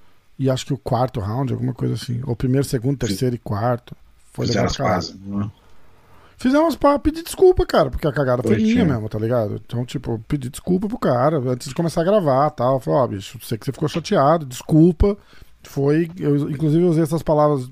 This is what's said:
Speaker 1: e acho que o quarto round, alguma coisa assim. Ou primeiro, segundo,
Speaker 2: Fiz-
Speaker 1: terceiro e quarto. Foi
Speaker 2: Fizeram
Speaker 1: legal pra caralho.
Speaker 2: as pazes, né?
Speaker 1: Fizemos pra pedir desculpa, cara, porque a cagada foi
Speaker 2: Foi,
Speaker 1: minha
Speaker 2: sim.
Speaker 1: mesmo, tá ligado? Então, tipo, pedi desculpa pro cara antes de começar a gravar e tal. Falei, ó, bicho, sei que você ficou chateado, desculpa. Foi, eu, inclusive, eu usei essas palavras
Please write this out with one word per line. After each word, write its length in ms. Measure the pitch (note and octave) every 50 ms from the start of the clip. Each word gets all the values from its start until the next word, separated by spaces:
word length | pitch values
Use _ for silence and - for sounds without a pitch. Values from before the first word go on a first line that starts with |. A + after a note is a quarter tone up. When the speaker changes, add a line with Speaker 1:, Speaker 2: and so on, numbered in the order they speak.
| - - - - _ _ - -
Speaker 1:
e 100 | C3+ C3+
acho 160 | C3 B2+ -
que 80 | - C#3+
o 40 | A#2+
quarto 420 | - - - A#2 B2+ B2+ - -
round, 320 | F#2+ G2+ G#2+ B2+ C#3 B2
alguma 220 | A#2 A2+ A#2+ C3 A#2+
coisa 220 | - C3 B2 B2
assim. 260 | A#2 - - A#2+ A#2+ B2+
Ou 100 | B2 A#2+
primeiro, 280 | - - B2+ B2+ C3+ C#3
segundo, 320 | C3 - B2+ G#2+ C3+ C#3+ B2+
Speaker 2:
Fiz- 100 | - A2
Speaker 1:
terceiro 260 | G2+ F#2 C3 B2+ A#2+
e 40 | A#2
quarto. 560 | - - A2 G2+ A2 B2 B2 A#2 - - - - - - - _ - -
Foi 140 | - - B2 A#2
Speaker 2:
Fizeram 200 | A#2+ - B2 -
Speaker 1:
legal 80 | - -
pra 80 | C#3
caralho. 140 | A#2 F#2 F#2
Speaker 2:
as 100 | - -
pazes, 160 | - F#2 F#2+ G2
né? 240 | G2+ G2+ G#2 A2 - _ _ - - - - - - - _ _ - - - - -
Speaker 1:
Fizemos 400 | - - B3+ C4 D4 D#4+ E4 C4
pra 240 | - - C#4+ C#4+ C#4+
pedir 240 | - D#4 D4+ E4 E4+
desculpa, 420 | - - - F#4+ F#4 F#4 - F#4
cara, 240 | - - A3+ D#3+ C3+
porque 180 | A#2+ - - D#3
a 40 |
cagada 320 | - D3+ C#3+ B2+ B2 B2 A#2+
foi 120 | - A3
Speaker 2:
Foi, 80 | A3 A3
Speaker 1:
minha 200 | G#3+ A3+ B3+ A#3
Speaker 2:
sim. 80 | D#3+
Speaker 1:
mesmo, 160 | C3 A2+ G#2+ G#2+
tá 100 | - G#2+
ligado? 440 | G#2+ A2+ B2 B2 A2 G#2 G#2 A2 -
Então, 200 | - - A#2+ B2
tipo, 340 | B2 - D3 - B2+ A#2 G#2+ A2+ -
pedi 220 | D3+ D3 B2+ B2
desculpa 380 | C3+ - - - F3+ F#3 G#3 G3+
pro 80 | A#3 -
cara 400 | - F#3 C3 A#2+ B2+ D3+ E3 D3+
antes 300 | A#2+ B2+ B2+ B2 - C#3+
de 60 | B2+
começar 260 | - E3+ E3 - -
a 20 | E3
gravar 440 | F3 G3+ A3 F3+ D3 B2+ C3 C#3+ D3+
e 20 | - -
tal. 220 | A#2 B2+ C3+ C3
Falei, 200 | - D#3 D#3+ D#3
ó, 80 | B2+ A2+
bicho, 320 | A2 F#2+ F#2+ - - B2
sei 160 | - - B2+ G#2+
que 80 | -
você 60 | -
ficou 160 | - - - D3
chateado, 580 | - E3+ D3+ - G#3 F3 C3+ C#3 D#3+ F3 D3+
desculpa. 680 | C3 B2+ - - - D#3 D#3 D#3+ F3+ F3 - - G3+ G#3 G#3 - _ - - - - - _ -
Foi, 480 | - - C#3+ C#3 C#3+ D3 D#3+ F3 D#3+ E3+ F#3+
eu, 300 | D#3 D3 C#3+ D3 C#3+ D#3+
inclusive, 320 | D3+ C3 D#3 D#3 D3 E3 F3
eu 60 | F3+
usei 140 | D#3+ D#3 E3
essas 200 | C#3+ D#3+ D#3+ -
palavras 460 | - D#3+ D3+ D3+ D3 D3 C#3 B2+ B2+